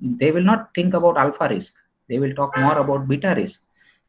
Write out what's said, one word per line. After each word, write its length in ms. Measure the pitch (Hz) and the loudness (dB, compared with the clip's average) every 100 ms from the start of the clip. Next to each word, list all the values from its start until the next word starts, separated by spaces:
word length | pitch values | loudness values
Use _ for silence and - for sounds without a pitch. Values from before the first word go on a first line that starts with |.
they 320 | 127 120 156 | -6 0 0
will 100 | 165 | 2
not 320 | 185 220 - | 2 2 -2
think 200 | - 180 | -2 0
about 220 | 180 170 160 | 2 2 4
alpha 280 | 139 143 156 | 0 0 -2
risk. 260 | 101 - _ _ _ - | -4 -8 _ _ _ -6
They 100 | 123 | -4
will 160 | 139 | -2
talk 240 | 135 139 - | -2 -4 0
more 200 | 135 151 | 2 2
about 280 | 139 139 135 | 0 -2 -2
beta 280 | 139 190 175 | -2 0 -2
risk. 240 | 92 - _ _ _ _ | -4 -8 _ _ _ _